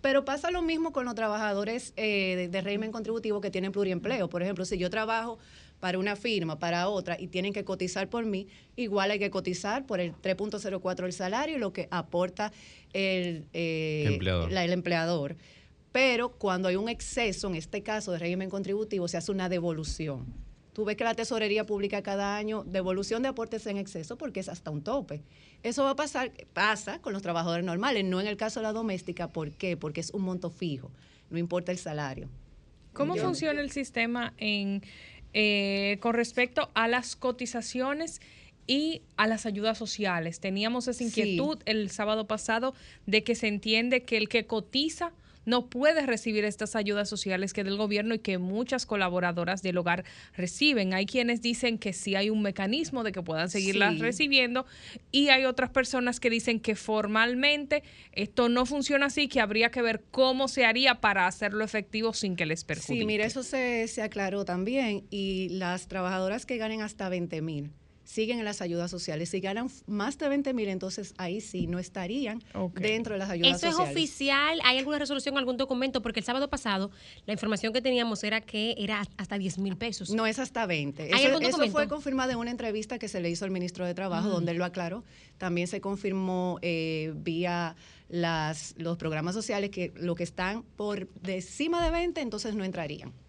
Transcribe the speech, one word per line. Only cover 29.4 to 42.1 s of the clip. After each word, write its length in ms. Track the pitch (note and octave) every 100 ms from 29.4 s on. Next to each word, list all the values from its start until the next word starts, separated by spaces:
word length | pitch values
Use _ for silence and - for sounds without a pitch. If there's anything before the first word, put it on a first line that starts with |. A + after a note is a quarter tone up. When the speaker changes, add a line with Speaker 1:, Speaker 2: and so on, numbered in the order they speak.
| D3+
Speaker 1:
qué? 260 | D3+ F#3 E3
Porque 240 | D#3 D#3
es 80 | E3
un 100 | G#3
monto 300 | F#3 F3+ F3+
fijo, 400 | F3 F3 C3+ B2+ - - - -
no 80 | E3
importa 340 | E3+ F3+ F3
el 60 | F3+
salario. 500 | - D3+ C#3+ C3 - - - - - - -
Speaker 3:
¿Cómo 220 | - D4
Speaker 1:
¿Entiendes? 100 | F4+
Speaker 3:
funciona 360 | F#4 D#4+ D#4 D4
el 80 | C#4+
sistema 640 | C#4+ C4+ A#3 A#3 A#3+ A#3 -
en, 460 | G#3+ G#3 G3 G3 - - - - -
eh, 640 | G#3+ G#3+ G#3 G3 G3 G3+ G3+
con 140 | A#3
respecto 560 | A3+ A#3 - B3 C#4 C#4+
a 140 | - A3+
las 280 | A#3+ A#3+ -
cotizaciones 1040 | B3+ B3 A#3+ A#3+ A3 B3 B3+ D4 E4 - - - - - -
y 340 | C4+ D#4 D#4+ - -
a 100 | G#3+
las 200 | A3 A3+
ayudas 320 | G3+ G#3+ A3
sociales? 640 | A3 - G3+ F3 E3 D#3+
Teníamos 480 | G3 F#3+ G#3+ B3 B3
esa 100 | A#3+
Speaker 1:
Sí. 60 | A#3+
Speaker 3:
inquietud 520 | G#3+ G#3 F3 F#3 G#3
el 260 | - G#3+ G3+
sábado 360 | - G#3